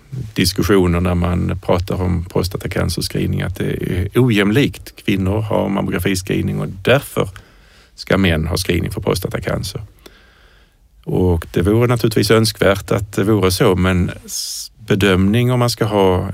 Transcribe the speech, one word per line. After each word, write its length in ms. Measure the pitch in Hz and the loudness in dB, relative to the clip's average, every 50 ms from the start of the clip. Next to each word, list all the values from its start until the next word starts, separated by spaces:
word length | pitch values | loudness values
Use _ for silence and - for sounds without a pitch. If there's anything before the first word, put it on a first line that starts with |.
| - - - 127 120 - - | -20 -14 -12 -10 -10 -6 -2
diskussioner 680 | - 90 87 - - - - 104 98 90 87 85 87 | -2 -2 0 0 0 2 4 4 4 4 4 2 2
när 140 | 90 90 90 | 0 0 0
man 460 | 87 87 87 90 87 90 90 90 92 - | 0 0 0 0 0 -2 -2 -4 -4 -2
pratar 360 | - 98 85 87 - 92 90 | 0 0 0 0 -2 -4 -2
om 220 | 92 92 90 85 85 | 0 0 0 -2 -2
prostatacancerscreening 1160 | - - 95 92 92 - - - - - 90 90 87 - - - - - - 95 92 95 95 | -2 -2 -2 -2 -2 -4 -6 -8 -6 -4 -2 -2 -2 -2 -4 -6 -4 -4 -2 -2 -2 -2 -2
att 140 | 98 95 92 | -4 -4 -4
det 340 | - 104 101 - - 85 85 | -4 -4 -4 -4 -4 -4 -4
är 180 | - 90 92 95 - | -4 -4 -4 0 2
ojämlikt. 840 | 120 127 127 110 101 101 101 107 139 151 - - - - - - | 2 4 4 4 2 2 4 4 2 2 0 -2 -6 -14 -18 -20
Kvinnor 440 | - - - 101 98 95 92 101 110 | -8 -4 -2 -2 0 0 0 0 -2
har 280 | 107 104 98 98 98 98 | -2 -2 0 0 0 0
mammografiscreening 920 | 101 98 95 98 95 98 95 101 98 92 - - 98 95 92 98 101 101 | -2 -2 -2 -2 -2 -2 -2 -2 -2 -2 -2 -2 -2 -2 -2 -2 -2 -4
och 80 | 101 101 | -6 -6
därför 600 | 95 98 - 107 120 143 - - - 113 110 98 - - - - - - _ _ _ - - _ _ | -8 -4 0 2 2 2 0 -2 -4 -4 -4 -4 -6 -14 -20 -20 -20 -20 _ _ _ -20 -20 _ _
ska 240 | - - - - 95 | -10 -4 -2 0 0
män 280 | 98 90 82 78 78 | 2 2 0 0 0
ha 100 | 78 - | -2 -2
screening 340 | - - - 87 90 - - | -2 -2 -2 -2 -2 -2 -4
för 100 | - - | -6 -4
prostatacancer. 800 | - 101 98 92 - - - - - - - - 123 - - - - - - - - - - - - _ _ _ - _ _ _ _ _ _ _ _ _ _ - - | -4 -2 -2 -2 -4 -6 -6 -6 -4 -4 -4 -4 -6 -8 -10 -12 -14 -16 -20 -20 -20 -20 -20 -20 -20 _ _ _ -20 _ _ _ _ _ _ _ _ _ _ -16 -8
Och 420 | - - - 92 90 87 82 - - | -4 0 2 2 2 2 0 -2 -2
det 120 | - - | -2 0
vore 240 | 85 95 107 117 120 | 2 2 4 4 4
naturligtvis 440 | 120 123 120 - 117 110 - 107 - | 2 2 2 0 2 2 2 4 4
önskvärt 600 | 117 113 113 107 - - - 92 98 98 - - | 4 4 4 2 0 2 2 2 2 2 0 -2
att 220 | 113 104 104 - | -2 -2 -2 -2
det 120 | - - 98 | -2 -2 2
vore 260 | 101 113 104 92 92 | 2 2 4 4 2
så, 260 | 92 - 143 107 92 | 2 2 2 2 4
men 340 | 90 90 92 92 90 87 - - - - | 4 2 2 2 2 0 -2 -4 -8 -12
s-, 460 | - - - - - - - - - _ - | -12 -10 -10 -8 -8 -10 -10 -12 -14 _ -10
bedömning 760 | - - 107 95 98 101 92 90 95 98 104 120 123 123 | -4 -2 0 2 2 4 4 4 4 4 2 2 2 2
om 60 | 127 123 | 2 2
man 120 | 120 120 | 0 0
ska 140 | 117 - 117 | 0 0 -2
ha 460 | 104 107 104 98 95 92 92 95 95 | 0 2 4 4 4 4 2 0 -4